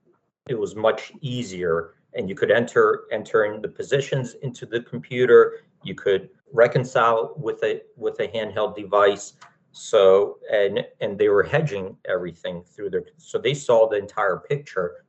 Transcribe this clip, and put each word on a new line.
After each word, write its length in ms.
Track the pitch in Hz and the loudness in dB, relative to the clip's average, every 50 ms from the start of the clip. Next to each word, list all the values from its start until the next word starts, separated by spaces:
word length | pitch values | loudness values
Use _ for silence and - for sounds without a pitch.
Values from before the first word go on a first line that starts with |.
| _ _ _ _ _ _ _ _ _ - | _ _ _ _ _ _ _ _ _ -8
It 100 | 123 107 | -6 -6
was 180 | 101 92 95 | -6 -6 -6
much 360 | 107 107 110 110 - - - - - | -2 -2 0 -2 -2 -8 -16 -18 -14
easier, 720 | - 127 123 123 120 95 95 90 90 87 82 85 85 - _ _ _ _ - | -10 -8 -8 -8 -8 -8 -8 -6 -2 -2 -2 -2 -4 -8 _ _ _ _ -10
and 140 | - 104 92 | -8 -8 -8
you 60 | 95 | -4
could 160 | - 113 101 | -4 0 2
enter, 540 | 104 117 120 117 - 120 113 107 110 - - - | 2 2 2 0 2 4 4 4 2 -2 -4 -8
enter 360 | 120 107 101 - - 110 104 | -8 -8 -8 -2 0 0 0
in 140 | 104 107 110 | 0 -4 -8
the 80 | - - | -10 -12
positions 640 | - - 101 - 127 143 135 - - 135 123 - - - | -10 -10 -6 -4 -2 -4 -2 -2 -4 -4 -4 -6 -10 -10
into 220 | - 131 120 - - | -12 -12 -12 -12 -14
the 160 | - 117 120 | -8 -8 -8
computer. 840 | 120 - - 120 - - 127 123 127 120 120 117 113 113 - - _ _ _ _ | -8 -8 -14 -14 -12 -8 -2 0 4 8 8 8 8 8 2 -10 _ _ _ _
You 120 | _ 95 95 | _ -14 -14
could 360 | - - 104 98 92 92 - _ _ _ _ | -4 0 0 0 0 -2 -8 _ _ _ _
reconcile 800 | - 113 117 120 - 139 120 - - 127 113 117 117 113 117 - - | 2 4 4 4 4 -2 -4 0 0 2 2 2 2 0 -2 -4 -8
with 260 | - 107 113 110 - | -8 -8 -8 -6 -4
a, 200 | 113 110 107 - - _ _ | -4 -4 -4 -6 -10 _ _
with 240 | - 110 107 - - | -8 -8 -6 -4 -4
a 80 | 110 98 | -8 -6
handheld 480 | 110 113 107 104 98 110 107 98 92 | -6 -6 -8 -6 -4 -4 -4 -4 -4
device. 580 | 107 104 92 98 101 101 101 104 - - - _ _ - - _ _ _ _ | -10 -8 0 2 4 4 4 2 0 -10 -18 _ _ -20 -20 _ _ _ _
So, 680 | _ - - - - 107 98 95 95 98 101 - - - - - | _ -18 -8 0 2 6 6 8 6 6 4 0 -4 -14 -8 -2
and, 340 | 113 104 101 98 101 120 - - _ _ | 0 0 0 0 -2 -4 -8 -8 _ _
and 180 | 127 107 101 98 | -8 -8 -2 0
they 100 | 107 104 | 2 4
were 140 | 101 101 | 4 4
hedging 540 | - - - 156 165 147 101 98 92 95 - _ _ | 2 2 0 -2 -2 -2 -6 -8 -10 -10 -14 _ _
everything 580 | - 98 90 90 90 82 _ - 92 90 85 | -6 -6 -6 -6 -8 -12 _ -12 -12 -12 -12
through 280 | 87 _ _ - 104 98 | -16 _ _ -12 -10 -6
their, 160 | 90 90 87 - _ | -6 -6 -6 -8 _
so 220 | _ _ - - - | _ _ -8 -8 -2
they 160 | - 131 147 | -2 -2 -2
saw 340 | 143 - - 120 113 110 110 | -2 0 2 4 4 4 4
the 80 | 104 | 2
entire 400 | 104 98 - - 110 104 98 90 | -4 -4 -6 -6 -2 -2 -2 -2
picture 680 | 85 - - 147 143 147 - - 95 90 87 - - _ | -4 -4 -6 -6 -6 -6 -8 -6 -6 -6 -6 -8 -12 _